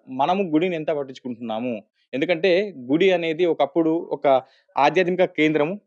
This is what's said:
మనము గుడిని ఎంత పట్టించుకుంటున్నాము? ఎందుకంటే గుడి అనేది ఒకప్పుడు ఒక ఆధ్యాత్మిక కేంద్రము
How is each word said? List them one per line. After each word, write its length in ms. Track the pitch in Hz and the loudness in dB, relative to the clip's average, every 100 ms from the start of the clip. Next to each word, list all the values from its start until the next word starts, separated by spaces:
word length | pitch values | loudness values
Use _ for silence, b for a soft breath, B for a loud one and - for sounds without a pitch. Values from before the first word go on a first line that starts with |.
| - | -10
మనము 340 | 131 147 185 | -2 0 0
గుడిని 340 | 196 156 185 170 | 0 0 0 -2
ఎంత 120 | 156 | -4
పట్టించుకుంటున్నాము? 960 | 151 135 131 127 117 117 110 123 113 - _ _ 127 | -4 -6 -10 -12 -10 -8 -6 -6 -6 -10 _ _ -4
ఎందుకంటే 600 | 147 170 190 175 208 160 | -2 0 2 2 0 -6
గుడి 340 | 123 151 190 | -2 2 4
అనేది 360 | 180 165 160 180 | 2 0 0 0
ఒకప్పుడు 600 | 156 139 - 160 165 180 | 2 0 0 0 0 -4
ఒక 320 | 147 147 135 - b b - | -2 2 2 0 b b 0
ఆధ్యాత్మిక 480 | 143 156 180 180 180 | 2 2 0 2 0
కేంద్రము 560 | - 156 156 151 202 | 2 2 2 -2 -4